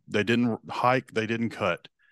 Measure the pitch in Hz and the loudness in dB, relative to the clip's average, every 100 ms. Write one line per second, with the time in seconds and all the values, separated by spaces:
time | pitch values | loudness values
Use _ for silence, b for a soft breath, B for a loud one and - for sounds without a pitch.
0 | - 107 101 117 123 107 - - 123 131 | -4 -2 2 2 2 -2 -6 0 2 2
1 | - 110 110 113 113 - 98 85 - _ | 0 -2 0 -2 -4 -2 -2 -2 -6 _
2 | _ | _